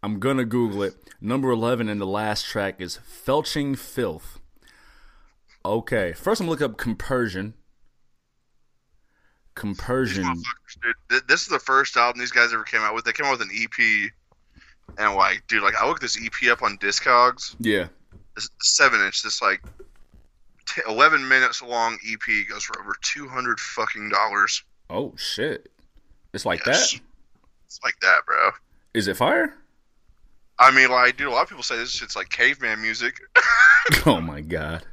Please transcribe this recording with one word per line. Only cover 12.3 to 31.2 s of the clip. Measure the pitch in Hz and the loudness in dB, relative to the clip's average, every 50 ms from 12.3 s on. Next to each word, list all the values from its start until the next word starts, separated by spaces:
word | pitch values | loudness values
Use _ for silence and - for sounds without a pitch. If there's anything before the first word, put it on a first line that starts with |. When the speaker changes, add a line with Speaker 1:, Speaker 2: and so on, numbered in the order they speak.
Speaker 2:
guys | 123 123 120 120 | 2 2 2 2
ever | 117 113 | 2 -4
came | 107 - - 110 | -6 -2 -2 -2
out | 107 107 107 | 0 0 -2
with. | 113 - | -2 -4
They | 117 | -4
came | 113 - 147 | -4 -2 0
out | 139 | 0
with | 135 120 | 0 -2
an | 110 95 | -2 -6
E | 95 107 - - | -6 -6 -6 -6
P, | - - 120 110 107 104 101 104 - _ _ _ _ _ _ _ _ - _ - - _ _ - - - | -2 0 2 2 4 2 0 -4 -8 _ _ _ _ _ _ _ _ -20 _ -20 -20 _ _ -20 -8 0
and, | 107 104 101 | 0 0 4
like, | 98 95 95 95 92 - - | 4 2 2 2 -2 -4 -2
dude, | 117 107 101 | -2 2 2
like, | 98 107 | 2 0
I | 104 104 131 | 2 0 0
looked | 165 - | 0 -2
this | 131 117 - 110 | -4 -6 -6 -6
E | 113 113 | -6 -8
P | - - 131 120 | -6 0 2 2
up | 120 - | 2 2
on | 127 107 101 - | 0 -4 -4 -2
Discogs. | - 101 101 - - 139 123 123 123 123 123 - - - - - | -4 -2 -2 0 2 4 6 6 6 4 2 -2 -12 -14 -12 -4
Speaker 1:
Yeah. | 117 113 104 98 87 85 _ _ _ _ - - - - - | -2 0 0 0 -2 -4 _ _ _ _ -20 -20 -20 -18 -12
Speaker 2:
This | 113 - - _ _ | -12 -12 -12 _ _
seven | - - - - 147 131 120 110 | 0 0 4 4 4 4 4 4
inch, | 98 95 - - - | 2 0 -2 -4 -6
this, | 107 - - | -4 -6 -2
like, | 120 101 95 - - - - - - - _ - - _ _ - - - _ _ - - _ _ _ - | 0 0 0 -2 -6 -18 -20 -20 -20 -20 _ -20 -20 _ _ -20 -20 -20 _ _ -20 -20 _ _ _ -10
t-, | - - - 113 | -8 -8 -6 -4
eleven | 110 117 143 156 156 147 135 131 | 2 6 6 6 6 4 2 2
minutes | 131 131 131 120 113 - | 4 4 4 2 0 -4
long | 131 120 120 117 117 113 113 104 - 110 | -8 -4 -2 0 0 0 -2 -6 -10 -12
E | 110 107 - | -10 -8 -4
P | - 110 104 101 | -2 -2 -2 -2
goes | 92 107 104 | -4 -8 -10
for | - - - - | -8 -10 -10 -12
over | 98 104 98 - | -8 -10 -10 -6
two | - - - 147 147 135 | -4 -6 -6 -6 -10 -8
hundred | 127 127 123 120 117 - | -8 -6 -4 -4 -4 -4
fucking | - - - - 113 110 - 110 107 107 | -6 -10 -4 -4 -4 -4 -4 -6 -6 -2
dollars. | 101 98 107 110 101 101 101 101 - - - _ _ _ _ _ | 0 0 0 2 2 2 0 0 0 -4 -8 _ _ _ _ _
Speaker 1:
Oh | - 180 151 - - | -6 -6 -6 -6 -10
shit! | - - - - - 123 156 - - _ - _ _ _ _ _ - _ _ - _ _ _ | -12 -10 -8 -6 -4 -4 -4 -4 -8 _ -20 _ _ _ _ _ -20 _ _ -20 _ _ _
It's | - 101 - | -14 -8 -4
like | - 87 87 - | -4 -4 -2 0
Speaker 2:
Yes. | 127 135 170 - - | 0 2 2 2 0
Speaker 1:
that? | - 127 - _ - _ - _ _ _ _ _ _ _ _ | -2 -4 -10 _ -20 _ -20 _ _ _ _ _ _ _ _
Speaker 2:
It's | _ - - | _ -20 -8
like | - 123 - _ | -6 -6 -4 _
that, | - 95 90 78 - | 4 4 4 4 2
bro. | - 73 71 87 98 - - _ _ _ _ _ _ _ | -2 -2 0 0 0 0 -4 _ _ _ _ _ _ _
Speaker 1:
Is | 117 101 98 | -2 0 0
it | 92 | 0
fire? | - 123 151 294 339 330 302 - - - _ _ _ _ _ _ _ _ _ _ _ - - _ - _ _ _ - | 2 2 2 2 2 0 -2 -6 -12 -20 _ _ _ _ _ _ _ _ _ _ _ -20 -20 _ -20 _ _ _ 8
Speaker 2:
I | 123 135 | 8 8
mean, | 131 131 131 127 | 10 8 6 6
like, | 127 123 123 123 123 | 6 6 4 4 4
dude, | 131 | 2